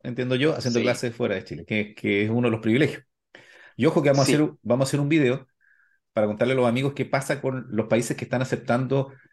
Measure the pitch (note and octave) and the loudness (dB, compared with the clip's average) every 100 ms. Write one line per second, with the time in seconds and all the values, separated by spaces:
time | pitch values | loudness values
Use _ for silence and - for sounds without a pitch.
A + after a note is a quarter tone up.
0 | B2+ A#2+ B2+ B2+ D3+ C#3+ A#2 A#2 A#2+ A#2+ | -10 -6 -2 0 0 0 -2 0 0 0
1 | B2 - A#2+ F#2+ - D#2 - G#2+ G#2 - | -4 -4 -2 -4 -6 -12 -4 -4 -4 -4
2 | G#2+ G2+ G#2+ A#2 B2 A2 A2 B2 D#3+ - | 0 0 2 0 0 0 2 2 2 -2
3 | - _ _ - - - - - C#3+ E3 | -14 _ _ -20 -20 -20 -18 -2 2 4
4 | C#3+ C#3 C3+ D3 D3+ - G#2 B2 C3+ C#3+ | 4 4 4 4 2 -2 -2 0 2 0
5 | C#3+ D#3+ B2+ C#3 - _ _ _ _ _ | 2 2 2 0 -6 _ _ _ _ _
6 | _ A2 G#2+ G#2+ B2 C3 A#2+ A#2+ C#3 C#3 | _ 0 0 0 0 2 2 2 -2 -4
7 | C3 C#3 - C#3 C3+ C3 - G#2 G#2+ A2+ | -2 -2 -2 -4 -4 -6 -4 -4 0 0
8 | - - - B2 B2+ B2+ - A#2+ C3 C3+ | 0 -6 -4 -4 -2 -4 -2 -2 0 -2
9 | C3+ - _ | -2 -10 _